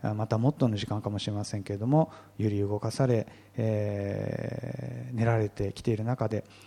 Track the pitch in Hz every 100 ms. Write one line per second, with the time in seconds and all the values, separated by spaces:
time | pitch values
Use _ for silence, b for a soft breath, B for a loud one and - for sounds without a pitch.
0 | 107 107 110 110 127 - 123 104 - 104
1 | 104 104 104 104 104 104 98 101 117 151
2 | 160 B B - 107 101 101 104 113 -
3 | 135 113 - B B - 110 107 104 101
4 | 101 104 104 - - - - - - 120
5 | 123 123 113 113 104 - 101 - - 107
6 | 110 127 107 107 - B